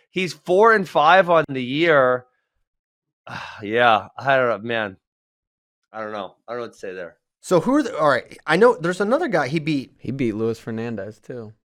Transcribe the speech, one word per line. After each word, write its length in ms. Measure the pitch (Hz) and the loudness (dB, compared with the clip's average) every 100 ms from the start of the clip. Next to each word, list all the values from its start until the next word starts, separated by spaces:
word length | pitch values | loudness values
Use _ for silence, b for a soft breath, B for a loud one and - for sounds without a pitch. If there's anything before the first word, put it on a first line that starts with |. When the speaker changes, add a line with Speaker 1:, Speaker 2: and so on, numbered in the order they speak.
| b | b
Speaker 1:
He's 220 | - 180 | -6 -6
four 400 | - - 185 226 | -6 0 4 6
and 120 | 220 175 | 4 2
five 440 | - 151 185 175 | 2 6 6 6
on 140 | 165 147 | 2 0
the 140 | 131 | -4
year. 640 | 123 143 170 147 127 123 - _ _ _ _ _ _ _ _ _ - | -4 0 2 4 4 0 -6 _ _ _ _ _ _ _ _ _ -18
<sighs> 360 | 123 - - | -16 -16 -12
Yeah, 460 | 104 113 120 104 95 - | -4 2 4 4 0 -6
I 180 | 127 135 | 0 2
don't 120 | 123 | 0
know, 100 | 101 113 | -2 -4
man. 280 | 117 104 95 _ _ _ _ _ _ _ _ _ | -4 -6 -10 _ _ _ _ _ _ _ _ _
I 100 | 110 | -14
don't 100 | 107 | -12
know. 220 | 107 90 _ - | -10 -12 _ -14
I 60 | |
don't 80 | 120 | -12
know 60 | 117 | -12
what 60 | |
to 40 | - | -14
say 140 | 101 | -14
there. 240 | 92 85 - _ _ | -12 -14 -18 _ _
Speaker 2:
So 200 | - 180 | 0 0
who 140 | 180 285 | 2 0
are 60 | |
the, 140 | 254 147 | -2 0
all 100 | 151 | 0
right, 280 | 123 - - - | 0 -4 -10 -2
I 100 | 165 | 4
know 200 | 240 226 | 4 2
there's 240 | 165 180 | -2 -4
another 280 | 202 285 339 | -2 -2 -2
guy 200 | 170 131 | -2 -2
he 100 | 160 | -4
beat. 320 | 151 143 120 _ | -4 -4 -6 _
Speaker 3:
He 120 | - | -10
beat 220 | 135 120 | -4 -4
Luis 240 | 104 113 113 | -2 -4 -6
Fernandez, 600 | - 110 117 107 98 110 | -8 -10 -8 -10 -12 -16
too. 340 | - 123 107 - | -16 -16 -16 -20